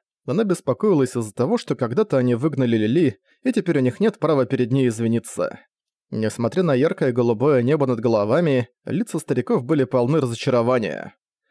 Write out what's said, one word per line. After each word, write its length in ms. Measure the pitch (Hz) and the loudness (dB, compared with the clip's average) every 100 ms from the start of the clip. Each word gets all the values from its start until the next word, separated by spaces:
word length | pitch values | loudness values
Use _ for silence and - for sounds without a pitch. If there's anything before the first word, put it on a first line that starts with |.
| _ _ - | _ _ -4
Она 200 | 160 214 | -2 0
беспокоилась 720 | 170 - 123 208 160 131 123 | -2 -2 -2 2 2 2 -2
из-за 160 | 110 | -6
того, 240 | - 131 233 | -4 -2 -2
что 180 | - 131 | -4 -4
когда-то 420 | 117 135 214 135 | -2 -2 0 0
они 180 | 123 117 | 2 0
выгнали 420 | 156 135 123 113 | 0 0 0 2
Лили, 420 | 107 151 147 - _ _ | 2 2 2 -2 _ _
и 80 | 254 | -2
теперь 280 | 233 175 151 | -2 0 0
у 20 | |
них 180 | 127 - | 0 0
нет 200 | 220 - | -2 0
права 260 | 151 143 120 | 0 0 0
перед 260 | 135 120 | 0 0
ней 160 | 135 127 | 2 0
извиниться. 720 | 110 113 117 - - - - _ _ _ _ _ | 0 0 -2 -4 -6 -6 -6 _ _ _ _ _
Несмотря 520 | 113 110 - 117 185 | -4 -4 -2 -2 0
на 100 | 175 | 0
яркое 380 | 127 160 180 139 | 2 0 0 0
голубое 500 | 120 120 110 139 135 | 2 0 2 2 2
небо 260 | 120 156 131 | 2 2 0
над 120 | 113 | 0
головами, 680 | 117 110 104 147 170 131 117 _ - | 2 2 2 2 2 0 -2 _ -8
лица 340 | 139 233 160 | -6 -4 -6
стариков 440 | - 131 123 220 | -4 -4 0 -2
были 200 | 123 160 | 0 0
полны 380 | 127 127 120 160 | 0 0 0 0
разочарования. 960 | 131 117 - 123 117 127 95 53 50 - _ _ _ | -2 -4 0 0 2 0 -2 -6 -12 -18 _ _ _